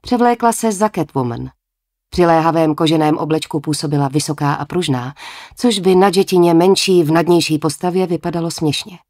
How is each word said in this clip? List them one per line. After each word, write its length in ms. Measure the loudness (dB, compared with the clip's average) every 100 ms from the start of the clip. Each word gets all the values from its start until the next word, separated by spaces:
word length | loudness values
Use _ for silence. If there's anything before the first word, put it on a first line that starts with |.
Převlékla 520 | -4 0 2 2 0
se 180 | 0 -4
za 180 | 0 -2
Catwoman. 580 | -2 -4 -4 -4 -6 -12
V 640 | _ _ _ _ _ _
přiléhavém 640 | 0 4 4 2 2 0 2
koženém 420 | 0 2 0 0
oblečku 420 | -2 -4 -4 -6
působila 480 | -4 -6 -2 -2 0
vysoká 460 | -2 -4 -4 -4
a 120 | -4 -4
pružná, 500 | -4 -2 -4 -4 -14 -20 -20 -20 -2
což 240 | -2 0
by 160 | 2 4
na 160 | 4 2
Jetině 380 | 2 4 4
menší 500 | 4 4 2 2 2
v 80 | 2
nadnější 480 | 2 4 2 2 -2
postavě 480 | -4 -4 -4 -2 -2
vypadalo 440 | -4 -6 -6 -6
směšně. 480 | -4 -4 -4 -8 -20 _